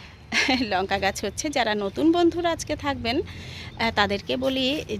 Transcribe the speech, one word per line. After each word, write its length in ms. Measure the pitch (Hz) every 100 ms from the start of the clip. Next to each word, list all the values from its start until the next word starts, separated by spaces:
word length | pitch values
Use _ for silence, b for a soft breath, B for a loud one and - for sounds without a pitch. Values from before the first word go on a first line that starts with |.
| B B -
<laughs> 380 | 226 - 254 226
লঙ্কা 260 | 185 196 196
গাছ 260 | 190 -
হচ্ছে, 240 | 202 - 311
যারা 260 | 285 220
নতুন 380 | 208 196 - 302
বন্ধুরা 380 | 339 339 320 339
আজকে 260 | 320 - 302
থাকবেন, 440 | 285 262 226 269
আহ, 680 | - - - - - - 226
তাদেরকে 420 | 220 202 202 - 254
বলি 480 | 262 262 262 302 -